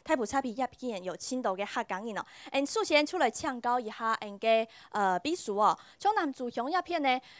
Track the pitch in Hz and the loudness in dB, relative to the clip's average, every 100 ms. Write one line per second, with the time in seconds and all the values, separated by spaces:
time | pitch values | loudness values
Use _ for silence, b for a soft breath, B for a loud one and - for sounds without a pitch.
0 | - 302 208 277 262 214 254 - 254 196 | -2 0 0 0 -2 -4 -6 -4 -8 -6
1 | 180 160 - 254 226 185 202 254 - 185 | -6 -8 -4 -2 -2 -2 -4 -4 -4 -6
2 | 226 190 - B B 277 285 440 381 294 | -6 -8 -8 B B -2 0 0 4 4
3 | 294 359 247 - 311 247 240 247 214 - | 4 2 0 0 -6 -4 0 0 -2 -4
4 | 226 226 208 202 220 226 226 b b 208 | -2 -2 -4 -2 4 4 2 b b 2
5 | 196 180 294 - - 202 202 156 b b | 2 2 0 -2 -2 4 4 4 b b
6 | 403 427 311 254 247 240 254 359 349 339 | 0 2 0 -4 -6 -4 0 -2 0 0
7 | 277 254 b | 2 0 b